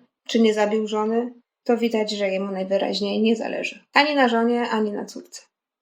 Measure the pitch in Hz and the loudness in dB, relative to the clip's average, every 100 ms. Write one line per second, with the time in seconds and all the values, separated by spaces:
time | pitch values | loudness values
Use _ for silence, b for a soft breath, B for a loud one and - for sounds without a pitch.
0 | _ _ - 233 226 214 208 220 214 214 | _ _ -2 4 4 4 2 0 -2 -2
1 | 214 226 247 - _ _ - 233 233 226 | 0 0 -2 -8 _ _ -2 0 2 0
2 | 214 208 196 190 196 190 190 196 - 196 | -2 -2 -2 -2 -4 -6 -2 -2 -2 -2
3 | 202 208 220 226 - - - - _ - | -2 0 2 2 -2 -6 -8 -10 _ 0
4 | 294 285 247 226 233 240 240 220 214 202 | 2 4 4 4 2 0 0 0 -2 -4
5 | 202 - - - - _ _ _ | -8 -14 -18 -20 -20 _ _ _